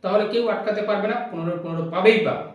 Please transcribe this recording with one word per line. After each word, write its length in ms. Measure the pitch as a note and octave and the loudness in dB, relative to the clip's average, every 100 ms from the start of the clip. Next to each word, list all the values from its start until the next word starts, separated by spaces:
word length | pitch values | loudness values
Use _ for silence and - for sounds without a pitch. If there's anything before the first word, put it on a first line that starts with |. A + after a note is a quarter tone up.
তাহলে 200 | F#3 G#3+ G#3+ | 2 2 2
কেউ 120 | A#3 A#3 | 0 0
আটকাতে 280 | G3 G#3+ G#3 G3+ | -2 -2 -2 0
পারবে 180 | G3+ G#3+ | 0 0
না, 60 | - - | -2 -4
পনেরো 240 | E3+ E3 E3+ | -6 -4 -4
পনেরো 200 | E3+ E3 E3 | -4 -4 -4
পাবেই 280 | E3+ G#3 A3+ - | 4 6 6 2
পাবে। 180 | - - | -4 -8